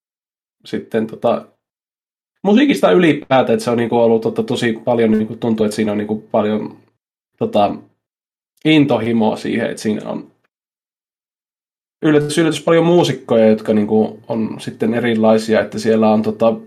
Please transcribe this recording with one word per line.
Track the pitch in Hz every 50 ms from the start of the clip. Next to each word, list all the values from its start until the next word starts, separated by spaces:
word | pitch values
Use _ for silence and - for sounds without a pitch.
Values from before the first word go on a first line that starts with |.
| _ _ _ _ _ _ _ _ _ _ _ _ _
sitten, | - - 104 - - - 113 110
tota, | 110 - - - 120 110 - - - _ _ _ _ _ _ _ _ _ _ _ _ _ _ _ _ _ _ -
musiikista | 190 208 240 294 285 - - - 180
ylipäätään, | 180 180 175 160 143 143 - - 131 131 117 113 113
että | 110 -
se | 123
on, | 120 117
niin | 120 110
kuin, | 120 120 117
ollut, | 117 117 113 -
tota, | 113 110 - 110
tosi | - 131 120 123 117 110 - -
paljon, | 127 123 117 117 110
niin | 107 107 107
kuin, | 110 120 -
tuntuu, | - 120 113 110 107
että | 104 -
siinä | - 107 107 104
on, | 104
niin | 104 107
kuin, | 107 107 -
paljon, | - - 113 104 107 107 107 110 - - - _ _ _ _ _ _ _ _ _ _ _ -
tota, | 120 110 - 107 101 98 - - - _ _ _ _ _ _ _ _ _ _ _ _ _ _ _ -
intohimoa | 151 156 151 143 143 127 113 110 117 117 113 110 107 -
siihen, | - - - - 110 110 -
että | - - -
siinä | 110 107 - - -
on | - - - - _ _ _ _ _ _ _ _ _ _ _ _ _ _ _ _ _ _ _ _ _ _ _ _ _ _ _ _ _ _ _ _ _ - -
yllätys, | 156 151 147 147 147 - 180
yllätys | 165 156 - - -
paljon | - 165 165 165
muusikkoja, | 170 175 175 156 131 123 - - - 123 113 110 110
jotka, | 110 110 - - 110
niinku, | 107 104 104 110 110 107 - - - - -
on | 127 113 110 - - -
sitten | - - - - 120 110 113
erilaisia, | 120 117 120 113 110 110 110 110 110 110 110 107 98
että | - - - 107
siellä | 110 110 110 110 110 107
on, | 107 107 107
tota, | 107 107 - 117 117 110 110 -